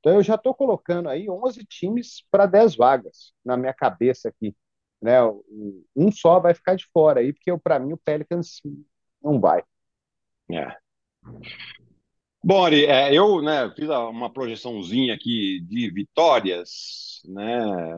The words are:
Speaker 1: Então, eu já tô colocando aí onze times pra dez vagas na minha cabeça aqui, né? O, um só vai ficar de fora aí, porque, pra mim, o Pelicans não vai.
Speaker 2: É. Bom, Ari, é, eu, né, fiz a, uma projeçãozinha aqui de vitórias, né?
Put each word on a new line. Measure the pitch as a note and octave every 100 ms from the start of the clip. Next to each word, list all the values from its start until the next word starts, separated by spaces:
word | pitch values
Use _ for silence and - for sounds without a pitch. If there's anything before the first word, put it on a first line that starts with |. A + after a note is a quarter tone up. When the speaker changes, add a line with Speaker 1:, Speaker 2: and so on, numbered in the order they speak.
Speaker 1:
Então, | D3+
eu | G3
já | G3+ A3
tô | B3+
colocando | C4 C4+ G3 - F3 F3
aí | D#3+ G#3
onze | F3+ B3+ -
times | G3 - F3+ A#3 A#3+ - _
pra | D3+ G3
dez | F#3+ A3+
vagas | B2+ B2 C3+ G#2 _ _ _
na | B2 B2
minha | C3
cabeça | B2+ C3 G2 B2 B2 A2+
aqui, | - G#2+ - _ _ _ _
né? | A2 B2+
O, | A#2 G2+ _ G#2+ G#2 F#2+ _
um | C3 F#3
só | G#3 E3+ F3+
vai | F3
ficar | E3+ -
de | F#3 -
fora | - D#3 C3+
aí, | B2+
porque, | C#3+ - F3
pra | - D3
mim, | C3
o | D#3+
Pelicans | - D3+ D3+ F3 E3+ - D3 C#3+ - _ _ _
não | D3 C#3
vai. | F#2 D2+ - _ _ _ _ _ _ _ _
Speaker 2:
É. | E2+ C2+ - _ _ _ _ - - - - - - _ _ _ _ _ _
Bom, | - G3
Ari, | F3+ D3+ D3
é, | C3 C#3
eu, | D3 G#3 F#3+
né, | D3 D3+ A#2 -
fiz | D3+
a, | C#3 A#2
uma | A2+ A#2+
projeçãozinha | B2 B2 A2 B2 A2+ F2 A#2 C3
aqui | A2 A2+ A#2 G2 F#2+
de | E2+ A2 A#2
vitórias, | F2+ G2+ - E3 B2+ G2 F2 F2 - - - - -
né? | - G2 G#2+ A#2+ G#2+ F#2 E2